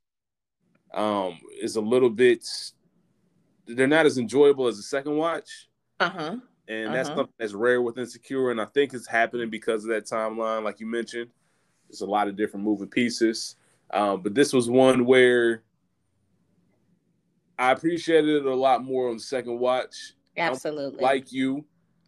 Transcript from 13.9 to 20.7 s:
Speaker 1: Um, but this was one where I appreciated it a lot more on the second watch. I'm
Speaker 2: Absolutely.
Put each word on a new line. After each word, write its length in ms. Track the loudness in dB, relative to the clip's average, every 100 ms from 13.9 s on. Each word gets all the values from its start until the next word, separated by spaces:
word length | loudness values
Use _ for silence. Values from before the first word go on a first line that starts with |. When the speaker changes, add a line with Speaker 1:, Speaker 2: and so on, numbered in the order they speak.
Speaker 1:
Um, 320 | -2 0 -2
but 120 | -2
this 180 | 0 2
was 160 | 2 2
one 360 | 4 6 6 6
where 560 | 6 6 6 2 -2 _ _ _ _ _ _ _ _ _ _ _ _ _ _ _ _ _ _ _ 0
I 120 | 2
appreciated 560 | 2 0 -2 2 2 4 2
it 40 | 0
a 80 |
lot 300 | 2 2 2
more 240 | 0 -4 -2
on 60 | -6
the 60 |
second 360 | -6 -8 -6 -2
watch. 560 | 0 0 -4 -12 -18 _ _ -4
I'm 160 | -4
Speaker 2:
Absolutely. 500 | -4 -6